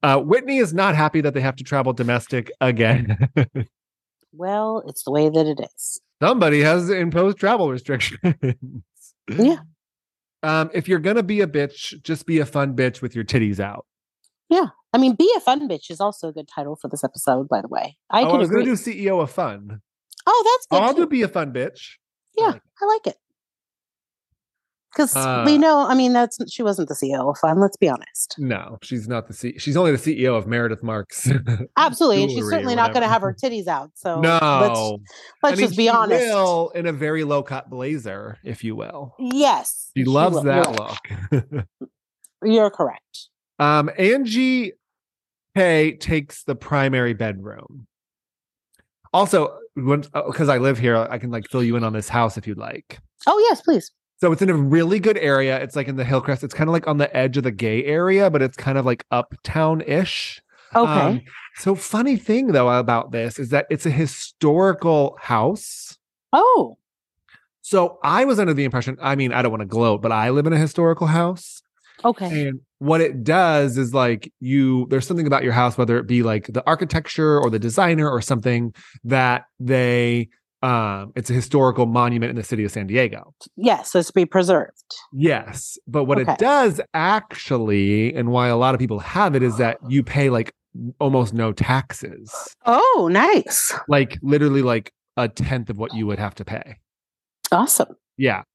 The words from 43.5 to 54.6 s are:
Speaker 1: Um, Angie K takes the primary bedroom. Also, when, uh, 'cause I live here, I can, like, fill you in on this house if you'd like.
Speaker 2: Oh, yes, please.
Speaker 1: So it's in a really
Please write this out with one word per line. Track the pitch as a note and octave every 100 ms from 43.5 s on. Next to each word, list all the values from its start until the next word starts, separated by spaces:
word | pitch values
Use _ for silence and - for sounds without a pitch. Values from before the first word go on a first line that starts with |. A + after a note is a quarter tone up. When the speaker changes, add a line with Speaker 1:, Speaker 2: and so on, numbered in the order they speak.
| _
Speaker 1:
Um, | D3 D3+ D3 -
Angie | F#3+ B3+ B3+ A3 C4 B3+ A3 - _ _ _ _ _ _ _
K | - F#3 D#3+ D#3 -
takes | - E3 C#3+ -
the | -
primary | C3+ - D3 C3+ C3 B2
bedroom. | A2 A2+ F#2+ G2+ - - C#3 A#2 _ _ _ _ _ _ _ _ _ _ _ _
Also, | F3 G3 F3 D3 - -
when, | - B2+ C#3+ D3
uh, | - D3
'cause | - D3+
I | C3
live | C3 B2+
here, | A#2+ A2+
I | A2+ A#2+
can, | B2
like, | A#2 G#2
fill | C3
you | A#2+ A#2
in |
on | A2+
this | A2 G#2
house | A#2+ A2+ G#2
if | G#2
you'd | G2+
like. | - - - - _ _ -
Speaker 2:
Oh, | G4+ A4+
yes, | F4+
please. | - C#4 - _ _ _
Speaker 1:
So | F3+
it's | D#3+
in | F#3+
a |
really | E3